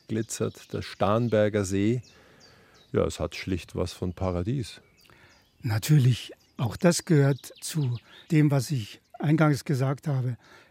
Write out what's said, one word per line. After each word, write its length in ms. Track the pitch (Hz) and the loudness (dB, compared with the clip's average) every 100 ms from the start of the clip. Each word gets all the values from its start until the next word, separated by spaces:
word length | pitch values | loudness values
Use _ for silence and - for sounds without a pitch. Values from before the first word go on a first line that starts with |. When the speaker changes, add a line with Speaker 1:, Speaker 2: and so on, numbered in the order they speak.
| - | -8
Speaker 1:
glitzert 680 | 110 113 - 110 - - | -6 -6 -6 -6 -8 -10
der 80 | - | -10
Starnberger 840 | - - 98 113 120 107 104 104 95 | -8 -2 0 2 2 2 2 0 0
See. 360 | 98 104 123 - - - _ - _ _ _ _ | 0 0 0 -6 -20 -20 _ -20 _ _ _ _
Ja, 140 | - 82 | 0 0
es 140 | - | -2
hat 160 | 78 - | -8 -6
schlicht 400 | - 92 - 87 | -6 -6 -6 -6
was 180 | 90 | -6
von 200 | - 95 | -6 -8
Paradies. 680 | 87 95 87 90 71 - - _ _ _ - - _ _ _ | -4 -4 -2 -4 -6 -8 -14 _ _ _ -20 -20 _ _ _
Speaker 2:
Natürlich, 720 | 127 107 - 151 127 110 - - _ - | -4 -2 4 6 6 2 -4 -18 _ -6
auch 200 | 120 - | -6 2
das 280 | 175 170 - | 2 2 2
gehört 480 | 151 139 139 - - | 4 4 0 -6 -14
zu 340 | - 160 131 120 - - - | -8 -4 -2 -4 -10 -20 0
dem, 180 | 156 147 | 2 4
was 220 | 139 117 | 2 0
ich 300 | 135 104 - _ - | -4 -6 -12 _ -4
eingangs 460 | 147 156 156 135 - | 2 4 4 2 0
gesagt 420 | 131 131 143 160 | -2 -2 -2 -4
habe. 280 | 131 123 117 _ - _ | -2 -2 -6 _ -20 _